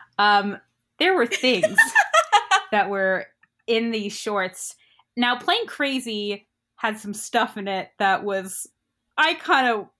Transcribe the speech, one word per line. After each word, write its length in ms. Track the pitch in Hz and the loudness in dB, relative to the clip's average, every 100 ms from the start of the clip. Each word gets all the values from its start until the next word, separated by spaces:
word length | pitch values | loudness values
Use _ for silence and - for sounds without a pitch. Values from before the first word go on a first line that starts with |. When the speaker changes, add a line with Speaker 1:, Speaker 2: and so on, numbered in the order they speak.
| - - | -20 0
Speaker 1:
Um, 400 | 208 208 202 - _ _ _ - | 4 4 2 -6 _ _ _ -2
there 160 | 339 | 2
were 120 | 370 233 | 2 2
things 520 | 392 254 208 622 831 - 855 - 640 | 0 2 2 2 2 2 2 2 2
Speaker 2:
<laughs> 460 | 622 494 466 403 - | 4 2 2 0 2
Speaker 1:
that 180 | 208 185 | 0 0
were 380 | 196 190 185 - _ _ _ - | 0 2 0 -4 _ _ _ -2
in 240 | 226 233 | 0 0
these 240 | 220 202 - | -4 -6 -6
shorts. 580 | 220 202 185 185 - - _ _ _ - | -4 -2 -2 -6 -14 -16 _ _ _ -2
Now, 180 | 240 247 | 0 0
Plain 280 | 359 427 453 | 0 -2 -2
Crazy 800 | - 277 262 233 214 208 202 _ _ _ _ | -4 -2 -2 -4 -6 -4 -6 _ _ _ _
had 220 | 226 214 | -6 -6
some 140 | 208 | -10
stuff 460 | 208 - 233 214 214 | -12 -4 -2 -2 -4
in 100 | 196 | -6
it 220 | 190 - - | -6 -6 -2
that 260 | 196 190 | 0 0
was 420 | 202 190 190 - - _ _ _ _ - | -2 -6 -6 -10 -12 _ _ _ _ 0
I 160 | 311 | 0
kinda 540 | 330 - 294 254 220 185 _ | 0 0 2 2 0 -4 _